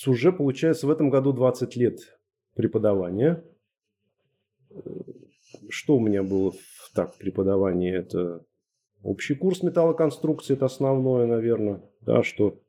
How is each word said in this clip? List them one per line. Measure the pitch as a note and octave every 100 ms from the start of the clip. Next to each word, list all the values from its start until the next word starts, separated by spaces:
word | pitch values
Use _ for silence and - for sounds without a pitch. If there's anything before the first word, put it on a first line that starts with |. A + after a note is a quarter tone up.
| C#3
уже, | A#2+ D#3
получается, | F3+ C#3+ C3 E3 D#3+ C#3
в |
этом | D#3 C#3+
году | C3+ C3+
двадцать | B2 B2+ A#2+ B2 B2
лет | A#2 - - _ _ _ _
преподавания. | - A2 A#2 G#2+ G2 F2+ F#2+ D3 E3 - _ _ _ _ _ _ _ _ _ _ _ _ G3+ - - - - - _ _ - G#2
Что | - - C#3
у |
меня | A2 G2+
было | F#2+ F#2+ F#2+
в, | - - - -
так, | - F2
в | -
преподавании? | G2 F#2+ F#2+ G2 F#2+ F2+ F2+
Это | F#2 F2+ F2 F2 E2+ _ _ _ _ _ _
общий | G2 G2 -
курс | C3+ F#3 F3+
металлоконструкции, | F3+ F3 E3 D#3+ D#3 - D#3 D3+ -
это | C3+ C3+
основное, | - C3+ C3+ C3 B2+ A#2
наверное, | A#2 A#2 A2 G#2 G2 - _
да, | A#2 A#2
что | - - G#2 -